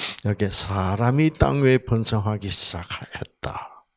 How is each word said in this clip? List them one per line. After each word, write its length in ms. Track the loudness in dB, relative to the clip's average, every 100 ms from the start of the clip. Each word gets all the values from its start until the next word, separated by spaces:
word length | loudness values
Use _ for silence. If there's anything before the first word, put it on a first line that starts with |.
| -6 -4 -4
여기에 240 | 0 0
사람이 840 | 0 -2 0 0 2 2 4 2
땅 300 | 4 2 4
위에 160 | 4 4
번성하기 680 | 2 0 2 0 0 -2 -4
시작했다. 1400 | -4 -6 -6 -8 -10 -10 -12 -14 _ -8 -8 -12 -18 _